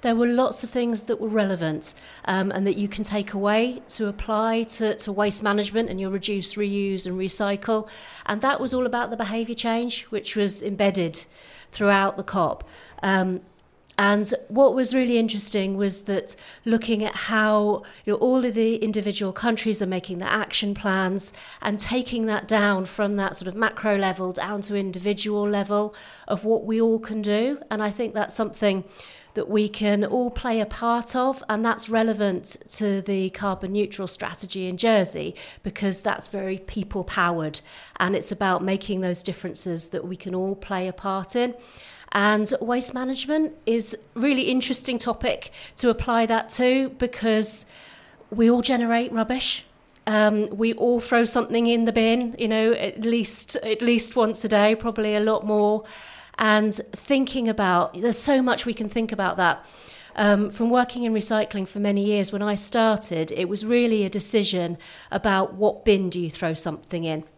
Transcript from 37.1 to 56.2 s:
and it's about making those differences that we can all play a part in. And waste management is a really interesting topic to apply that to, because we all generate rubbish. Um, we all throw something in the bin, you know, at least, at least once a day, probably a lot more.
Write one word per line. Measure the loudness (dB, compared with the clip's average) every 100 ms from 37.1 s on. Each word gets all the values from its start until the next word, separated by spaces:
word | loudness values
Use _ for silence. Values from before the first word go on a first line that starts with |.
| 0 2 2 -2 -6 -14 -20 -20 -2
and | 0 0
it's | -2
about | -2 0 2
making | 0 -2 -2 -2
those | -2 -4
differences | -6 -8 -8 -8 -6 -6 -6
that | -8 -8
we | -10
can | -6
all | -4 -2 -4
play | -4 -4 -4
a |
part | -6 -4 -4 -4 -2
in. | -2 -4 -18 -20 -20 -20 -4
And | 2 4 2 0 -2
waste | 0 -2 -2 -4
management | -4 -4 -2 0 0 -2 -2
is | 0 -2 -8 -12 -2
a |
really | 2 2 2
interesting | 0 0 -4 -2 -4
topic | -2 -2 -2 -2 -6 -18 -16 0
to | 0
apply | 2 2 2 4
that | 2 0
to, | 0 4 4 0
because | -2 -4 0 2 2 2 -4 -8 -20 -20 -20 -20 -20 -10
we | 4 6
all | 6
generate | 4 2 2 2 0
rubbish. | -2 -2 -2 -2 -6 -10 _ _ _ 0
Um, | 4 4 4 0
we | 0 0
all | 2 4 2
throw | 4 2
something | 4 2 0 2 4
in | 4 2
the |
bin, | 4 4 4 0 -2
you | 0
know, | 2 4
at | 2 0 -2
least, | 0 2 0 -2 -4 -4
at | -2 0
least | 4 2 2 2
once | 2 2
a | 2
day, | 4 6
probably | 4 0 -2 0 2
a |
lot | 2 2 2
more. | 4 4 2 -2 -18 -18 -18